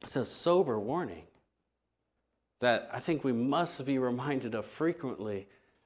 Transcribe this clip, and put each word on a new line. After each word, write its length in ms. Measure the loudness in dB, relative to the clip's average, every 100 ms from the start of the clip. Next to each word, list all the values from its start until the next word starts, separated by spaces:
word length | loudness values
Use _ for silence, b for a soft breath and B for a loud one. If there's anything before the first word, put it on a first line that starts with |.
It's 140 | -4 -2
a 100 | 0
sober 540 | 2 4 4 4 0
warning 440 | -2 -2 -4 -8 -16 _ _ _ _ _ _ _ _ _ _ _ _ 0
that 300 | 4 4 2
I 80 | -6
think 240 | -2 0
we 100 | 2
must 520 | 2 2 2 0 -2 0
be 140 | 0
reminded 560 | 0 0 -2 -2 -2 -4
of 100 | -6
frequently 840 | -2 -2 -2 -4 -6 -6 -6 -8 b b b